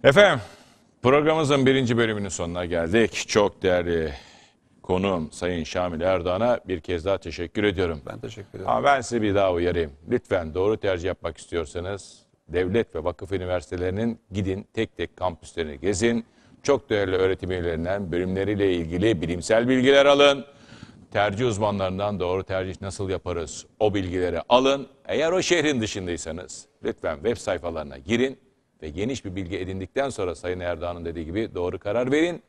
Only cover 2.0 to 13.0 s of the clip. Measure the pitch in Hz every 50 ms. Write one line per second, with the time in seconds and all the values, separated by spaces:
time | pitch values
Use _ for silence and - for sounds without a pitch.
2 | 117 110 107 104 101 95 90 - 87 85 85 87 90 85 87 85 85 82 95 117
3 | 113 98 - - - - - 107 101 95 - - - 92 90 90 87 87 85 82
4 | 80 78 69 - - - - - - _ _ _ _ _ _ _ - - 92 92
5 | 95 98 95 85 78 76 - - 87 87 90 85 80 - - 92 90 87 85 78
6 | 85 92 95 92 85 90 87 95 113 123 120 - - - 92 85 - - 90 85
7 | 78 95 98 92 - 85 80 - 87 80 _ 110 104 104 95 90 92 82 82 73
8 | - - 107 107 - 110 110 - 95 - - - 92 - 120 117 123 143 143 135
9 | 120 - 120 117 107 104 98 101 98 95 90 85 87 87 87 85 82 73 69 _
10 | - - 117 123 _ - 104 92 85 80 76 90 92 104 110 104 - 101 92 87
11 | 85 95 87 _ - 87 82 - - - - 85 80 - - 90 85 92 101 98
12 | - - - - _ _ _ _ _ - 82 87 92 90 95 117 107 _ - 82